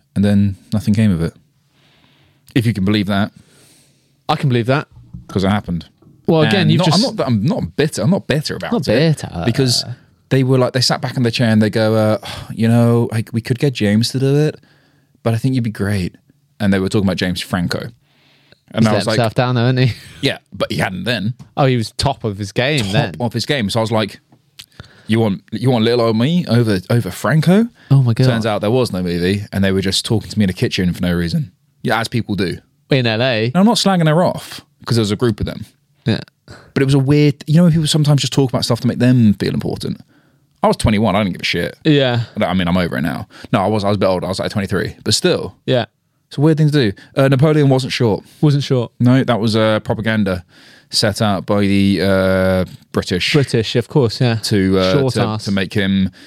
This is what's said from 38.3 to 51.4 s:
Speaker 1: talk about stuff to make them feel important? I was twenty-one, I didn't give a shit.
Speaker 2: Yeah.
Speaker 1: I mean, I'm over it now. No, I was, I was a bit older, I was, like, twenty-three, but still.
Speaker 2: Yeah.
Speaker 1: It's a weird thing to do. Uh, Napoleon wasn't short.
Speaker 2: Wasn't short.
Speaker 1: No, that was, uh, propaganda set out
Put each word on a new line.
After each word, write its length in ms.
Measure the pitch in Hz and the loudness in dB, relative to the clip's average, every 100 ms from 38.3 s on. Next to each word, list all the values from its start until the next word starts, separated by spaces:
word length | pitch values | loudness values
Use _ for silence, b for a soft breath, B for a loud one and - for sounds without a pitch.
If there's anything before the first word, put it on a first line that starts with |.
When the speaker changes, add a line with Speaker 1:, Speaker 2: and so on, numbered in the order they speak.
Speaker 1:
talk 160 | - 131 | 0 0
about 160 | 127 - | -2 -2
stuff 140 | 117 | -2
to 60 | 117 | -2
make 100 | - | 2
them 340 | 123 127 110 - | 4 6 4 2
feel 180 | 95 | -2
important? 480 | 92 - - - - - b b b b _ | -2 -4 -6 -8 -10 -14 b b b b _
I 40 | 214 | -2
was 100 | - | 0
twenty-one, 380 | 123 104 110 98 | 0 2 2 0
I 80 | |
didn't 100 | 98 | -2
give 80 | 80 | -4
a 40 | - | -6
shit. 320 | 87 85 - | -4 -4 -2
Speaker 2:
Yeah. 400 | 156 143 127 120 113 110 | 2 2 2 0 -4 -4
Speaker 1:
I 160 | 87 | -2
mean, 140 | 92 87 | 0 0
I'm 100 | 92 | 0
over 200 | 82 65 | 0 -2
it 40 | |
now. 260 | 78 62 - B B | -4 -6 -12 B B
No, 60 | 110 | 0
I 60 | 95 | 0
was, 160 | 107 | 0
I 40 | 98 | 0
was 60 | 101 | 0
a 40 | |
bit 80 | 95 | 0
older, 180 | 90 82 | 0 -4
I 40 | |
was, 100 | 95 | -6
like, 120 | 73 | -4
twenty-three, 440 | 104 98 90 - - | -4 -4 -4 -4 -6
but 100 | - | -4
still. 420 | - 180 104 80 - - | -2 0 -2 -6 -10 -4
Speaker 2:
Yeah. 200 | 123 107 _ _ _ _ | -2 -4 _ _ _ _
Speaker 1:
It's 100 | - | 0
a 40 | |
weird 160 | 156 151 | 2 4
thing 100 | 151 | 2
to 220 | 147 110 | 2 0
do. 60 | B B 139 | B B 0
Uh, 120 | 135 | 2
Napoleon 400 | 131 156 151 135 | 4 4 4 4
wasn't 220 | 131 127 | 2 0
short. 300 | - 117 95 - - | 0 0 0 -6 0
Speaker 2:
Wasn't 220 | 151 143 | 2 2
short. 280 | - 131 113 - | 0 -2 -2 0
Speaker 1:
No, 240 | 123 131 | 2 4
that 160 | 123 110 | 2 0
was, 160 | 113 110 | 0 2
uh, 240 | 110 107 | 2 0
propaganda 600 | - 113 110 110 95 92 - B B B B | -2 -4 -2 -2 -2 -4 -8 B B B B
set 320 | - 110 - | -2 -2 0
out 240 | 110 92 | -2 -2